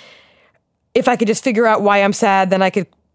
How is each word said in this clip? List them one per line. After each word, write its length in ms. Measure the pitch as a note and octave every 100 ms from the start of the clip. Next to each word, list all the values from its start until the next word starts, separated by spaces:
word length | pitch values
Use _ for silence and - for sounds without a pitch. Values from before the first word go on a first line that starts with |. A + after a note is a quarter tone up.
| - - _ _ _ _ _ _ _
"If 160 | A#3 C4
I 80 | B3
could 100 | A3
just 160 | A3
figure 240 | C4+ A3 A#3
out 140 | G#3+
why 200 | G3+ G3+
I'm 100 | G3
sad, 360 | G3+ A3 G3 F#3+
then 120 | F#3+
I 80 | F#3+
could 180 | G3+ F3 _ _